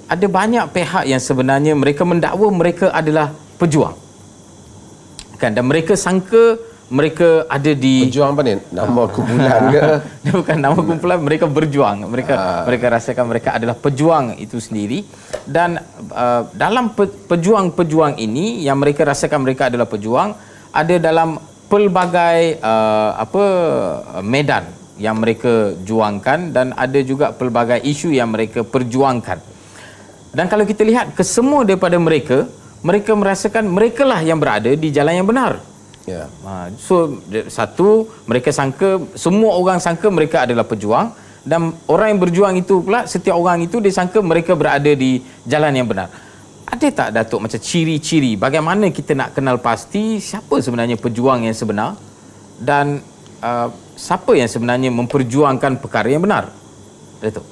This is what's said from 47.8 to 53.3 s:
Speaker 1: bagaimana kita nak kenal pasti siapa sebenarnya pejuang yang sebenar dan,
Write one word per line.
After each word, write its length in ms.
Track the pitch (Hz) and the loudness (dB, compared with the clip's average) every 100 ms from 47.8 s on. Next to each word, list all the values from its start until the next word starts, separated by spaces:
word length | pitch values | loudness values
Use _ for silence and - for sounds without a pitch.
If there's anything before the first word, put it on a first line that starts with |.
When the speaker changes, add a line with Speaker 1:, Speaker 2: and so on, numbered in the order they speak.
| 160 156 - 165 131 104 | 0 -2 0 0 2 0
Speaker 1:
bagaimana 540 | 127 156 156 190 202 | 0 0 0 0 0
kita 240 | 143 139 | -2 -4
nak 180 | 139 127 | -4 -2
kenal 260 | - 135 123 | -4 -2 0
pasti 600 | 120 113 - 202 220 220 | 0 -4 -4 -4 -4 -4
siapa 380 | 202 208 - - | -6 -12 -4 -2
sebenarnya 380 | 131 120 117 117 | -2 -2 -2 -2
pejuang 480 | 123 113 131 127 113 | -4 0 0 2 -2
yang 100 | 113 | -4
sebenar 400 | 110 104 123 202 - - - - - - | -4 -4 -4 -6 -18 -20 -20 -20 -20 -8
dan, 400 | 127 143 143 143 - - - | -2 0 0 -4 -10 -20 -20